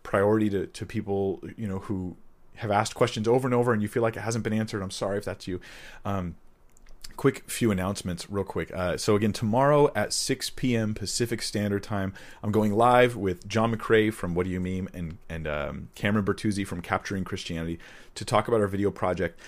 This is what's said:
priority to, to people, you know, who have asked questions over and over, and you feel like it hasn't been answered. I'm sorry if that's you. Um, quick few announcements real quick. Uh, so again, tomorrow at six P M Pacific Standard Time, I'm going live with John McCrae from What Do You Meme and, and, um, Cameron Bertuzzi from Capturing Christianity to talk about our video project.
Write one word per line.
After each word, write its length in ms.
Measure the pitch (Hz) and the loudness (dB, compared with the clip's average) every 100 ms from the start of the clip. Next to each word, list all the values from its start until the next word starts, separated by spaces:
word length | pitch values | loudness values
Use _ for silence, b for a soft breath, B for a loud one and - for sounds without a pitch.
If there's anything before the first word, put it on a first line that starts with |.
priority 460 | - 101 104 110 107 | -2 2 4 4 2
to, 180 | 95 - | 0 -4
to 180 | - | -8
people, 580 | 95 110 101 98 98 87 - | -8 -6 -4 -2 -2 -4 -8
you 120 | - 107 | -8 -6
know, 120 | 95 | -6
who 380 | - 95 90 - - - - | -6 -6 -6 -10 -18 -20 -20
have 160 | - 110 | -6 0
asked 240 | 101 - | 2 2
questions 320 | - 120 117 107 | 2 2 2 2
over 200 | 127 131 | 2 4
and 80 | |
over, 180 | 123 120 | 2 4
and 80 | 110 | 2
you 60 | 104 | 2
feel 160 | 123 | 0
like 140 | 113 113 | 0 -2
it 40 | |
hasn't 220 | 107 117 | -4 -2
been 100 | 110 | 0
answered. 280 | 110 110 107 | -2 -2 -4
I'm 100 | 95 | -6
sorry 260 | - 98 101 | -4 -2 -2
if 80 | |
that's 220 | 95 92 - | -4 -8 -6
you. 140 | 90 B B B B | -8 B B B B
Um, 320 | 101 98 87 82 - - - - - - - - | -6 -4 -4 -8 -18 -20 -20 -20 -20 -16 -16 0
quick 240 | 139 - - | 0 0 -6
few 200 | - 117 | 0 2
announcements 600 | 95 92 101 95 85 - | 2 0 -2 -4 -6 -4
real 160 | 101 | -4
quick. 260 | 95 92 82 | -4 -4 -4
Uh, 220 | 92 90 | -2 -2
so 180 | 80 - | 0 2
again, 200 | 104 107 | 4 2
tomorrow 580 | - 110 120 143 147 143 | 0 0 2 4 6 4
at 200 | 104 - | 2 -2
six 360 | - - 135 - | -2 -2 -4 -4
P 240 | - 127 | -2 0
M 200 | 113 110 | 2 0
Pacific 480 | 107 101 - 120 113 | -2 -4 -2 -2 -2
Standard 420 | - 107 104 101 | -4 -2 0 -2
Time, 300 | - 101 95 - B B | -2 -4 -4 -6 B B
I'm 80 | 107 | 0
going 180 | 107 107 | 2 4
live 460 | 101 123 123 123 120 | 6 6 8 6 4
with 280 | 95 87 | -2 -2
John 300 | 101 113 113 | -2 0 2
McCrae 380 | 110 - 110 107 | 0 4 6 6
from 200 | - - | 0 -2
What 120 | 85 | 0
Do 40 | 92 | 0
You 120 | 92 | -2
Meme 260 | 92 92 95 | -2 -4 -6
and, 240 | 90 82 82 - | -6 -8 -10 -10
and, 180 | 82 | -6
um, 440 | 78 73 73 71 - | -4 -2 -4 -6 -12
Cameron 280 | - 104 107 | -4 0 2
Bertuzzi 420 | 98 95 107 98 | 2 0 0 -2
from 160 | 98 87 | -4 -6
Capturing 440 | - 95 - 98 | -2 -2 -2 -6
Christianity 520 | 92 95 - 82 82 82 B B B | -6 -8 -6 -6 -4 -6 B B B
to 80 | - | -12
talk 240 | 110 107 113 | 0 2 4
about 140 | 113 | 2
our 60 | 101 | 2
video 220 | 98 101 | 2 -2
project. 480 | - 95 90 85 - | 0 -2 0 -2 -4